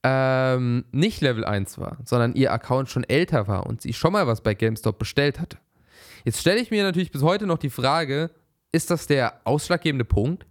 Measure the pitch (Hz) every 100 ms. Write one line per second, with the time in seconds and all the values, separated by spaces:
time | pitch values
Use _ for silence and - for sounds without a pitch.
0 | 127 131 131 131 131 127 123 120 - 131
1 | 196 - 139 113 - 104 95 - - -
2 | - 123 120 123 131 113 - 131 131 -
3 | 123 135 180 135 101 95 92 117 - 117
4 | 160 202 147 110 113 101 113 110 110 104
5 | 110 - 143 143 170 - _ _ _ -
6 | - - - - 165 214 233 214 196 175
7 | 175 139 151 202 202 165 139 - 131 160
8 | 151 139 160 _ _ _ _ 165 - 170
9 | - 143 120 - - 147 - 175 165 139
10 | 117 - 120 180 -